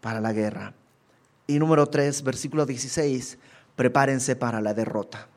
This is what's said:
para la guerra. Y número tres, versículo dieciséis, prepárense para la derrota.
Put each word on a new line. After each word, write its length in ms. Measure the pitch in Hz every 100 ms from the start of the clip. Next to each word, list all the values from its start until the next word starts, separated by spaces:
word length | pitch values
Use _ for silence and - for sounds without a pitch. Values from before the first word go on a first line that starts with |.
para 180 | 113 110
la 140 | 110
guerra. 400 | 110 107 98 101 - _ _ _ _ _ _ -
Y 100 | 147
número 300 | 156 156 147
tres, 360 | 151 143 143
versículo 420 | 131 127 147 156 139
dieciséis, 720 | 123 131 170 147 131 123 - - - _ -
prepárense 580 | 123 135 139 135 127 127
para 240 | 120 113
la 140 | 107
derrota. 560 | 107 110 107 98 - -